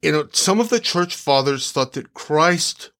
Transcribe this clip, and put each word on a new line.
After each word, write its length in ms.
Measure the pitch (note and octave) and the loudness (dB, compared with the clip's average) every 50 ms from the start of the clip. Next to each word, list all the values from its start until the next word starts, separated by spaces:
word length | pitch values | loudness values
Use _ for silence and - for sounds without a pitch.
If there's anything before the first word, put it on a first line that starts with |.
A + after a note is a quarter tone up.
you 120 | - D#3+ | 2 2
know, 160 | D3+ D3+ C#3+ - | 0 0 -2 -2
some 280 | - - - F#3 F#3+ G#3+ | -4 -2 0 2 2 2
of 80 | A#3+ A#3 | 2 2
the 120 | B3 A#3 | 0 -2
church 360 | - - - F3 F3 F3 - | 0 -2 -2 -2 -2 -2 -4
fathers 560 | - - D3 C#3 C3+ C3 C#3 C#3 C3 B2+ - | -10 0 2 2 4 4 2 -2 -2 -4 -6
thought 220 | - C#3+ C3 B2+ - | -2 -2 -4 -2 -4
that 200 | C3+ - - _ | -12 -12 -12 _
Christ 760 | - - - D3 D3+ D#3+ F3 F3 E3+ - - - - - - _ _ | -16 -6 -2 2 2 4 4 2 2 -2 -6 -6 -10 -16 -20 _ _